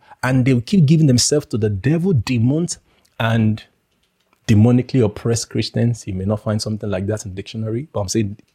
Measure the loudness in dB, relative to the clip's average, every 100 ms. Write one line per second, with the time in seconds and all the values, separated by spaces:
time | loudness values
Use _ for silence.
0 | _ -8 0 2 2 0 2 2 4 4
1 | 4 4 2 0 -2 -2 -2 -2 0 0
2 | 0 0 0 0 2 0 -2 -8 _ _
3 | _ -4 0 2 0 -2 -8 _ _ _
4 | _ _ _ _ 2 4 6 4 2 2
5 | 2 0 -4 -4 -4 -6 -4 -2 -2 -2
6 | -6 -6 -4 -4 -2 -4 -4 -6 -6 -4
7 | -4 -6 -8 -12 -12 -10 -6 -6 -6 -8
8 | -4 -2 -4 -6 _